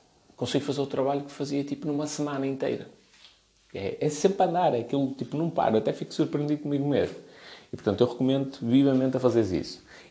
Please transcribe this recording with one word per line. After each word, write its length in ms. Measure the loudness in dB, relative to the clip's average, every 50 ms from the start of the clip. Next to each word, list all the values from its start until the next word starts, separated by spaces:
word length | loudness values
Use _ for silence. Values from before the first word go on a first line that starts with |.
| _ _ _ _ _ _ _
consigo 280 | -8 -4 -2 -2 -2 0
fazer 160 | -2 -2 -2
o 60 | -2
trabalho 360 | -4 -2 -2 0 0 0 -2
que 100 | -4 -8
fazia, 320 | -8 -8 -6 -4 -2 -4 -4
tipo, 220 | -4 -6 -6 -4
numa 200 | -4 -2 -2 -2
semana 400 | -4 -4 -4 -4 -4 -2 -2 -2
inteira. 420 | -2 -2 -2 -2 -2 -2 -4 -6 -12 -18 _ _ _ _ -20 -20 -20 _ _ _ _ _ _ _ _ -10
É, 220 | -6 -6 -6 -4 -2
é 80 | -2 -2
sempre 380 | 0 2 2 2 4 4 2
andar, 280 | 2 4 2 2 2 2
é 60 | 0
aquilo, 320 | -2 0 0 0 0 0
tipo, 240 | -2 -6 -8 -6 -4
não 120 | -2 -2 -2
paro, 260 | 0 0 2 2 2 2
até 140 | 2 0
fico 200 | -2 -4 -6 -6
surpreendido 500 | -2 -2 -2 0 0 -2 -2 0 -2 -2
comigo 240 | -2 -2 -2 0 0
mesmo. 300 | 2 2 2 2 0 -2 -10 -18 -20 -20 -20 -20 -20 -20 -20 -18 _
E, 40 | -10
portanto, 260 | -4 -2 0 2 4
eu 60 | 2 2
recomendo 500 | 2 0 2 2 2 2 0 -4 -6 -6
vivamente 560 | 0 4 6 6 6 6 4 4 2 2 2
a 40 | 2
fazeres 300 | 4 4 4 4 4 2
isso. 320 | 2 -2 -2 -4 -10 -16 -18 -20 -20 -20 -6 0